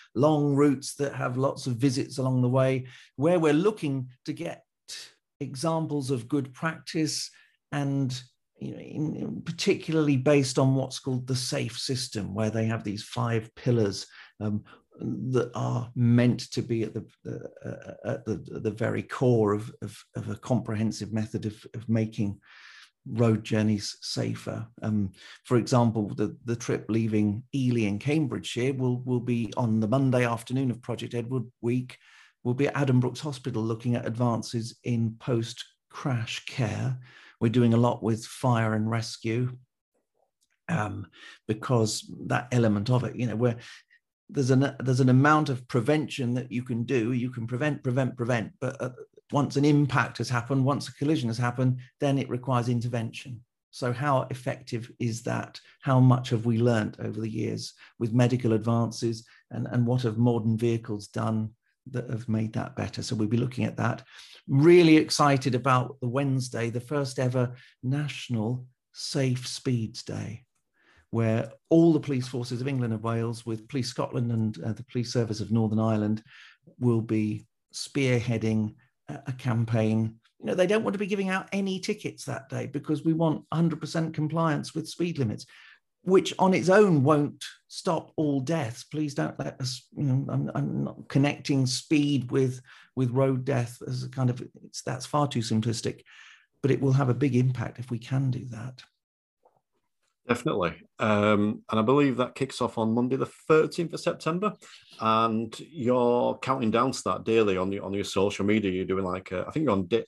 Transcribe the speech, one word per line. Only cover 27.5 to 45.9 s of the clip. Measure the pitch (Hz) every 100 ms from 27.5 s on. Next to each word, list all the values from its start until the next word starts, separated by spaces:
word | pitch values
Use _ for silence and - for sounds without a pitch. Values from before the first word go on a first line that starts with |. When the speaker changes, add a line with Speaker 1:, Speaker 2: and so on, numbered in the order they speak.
Speaker 1:
Ely | 139 127 120
in | 104 104
Cambridgeshire | 139 156 135 101 - 120 131
will, | 131 127 123
will | 127 123
be | 117 120 107 -
on | 120 110
the | 107
Monday | 131 135 127 120
afternoon | 117 - 127 131
of | -
Project | - 110 117
Edward | 120 113 127 110 _
Week, | 117 127 127 - _ - - _
will | 123
be | 123 143
at | 139
Adam | 135 127
Brooks | 127 123
Hospital | 151 135 131 110
looking | 110 113 123
at | 117
advances | 113 117 120 113 - 117 117 -
in | 127 117 113 113
post-crash | - 117 113 - - _ _ - 147 120 117 - -
care. | - 107 101 120 127 - - - _
We're | 117
doing | 120 120
a | 117
lot | 120 -
with | 101 110 -
fire | - 127 113 110
and | 110 110
rescue, | 113 113 - 117 117 127 127 _ _ _ _ _ _ _ _ _ _ -
um, | - 104 98 101 - - - -
because | 107 - 120 110 - - - -
that | 123 123
element | 123 113 104 110
of | 123
it, | 110
you | 101 120
know, | 107
where | 120 117 - - _ _ _ _ -
there's | 151 127
an, | 131 139 -
there's | 131 127
an | 127
amount | 127 147 156 147
of | 127 -
prevention | 120 123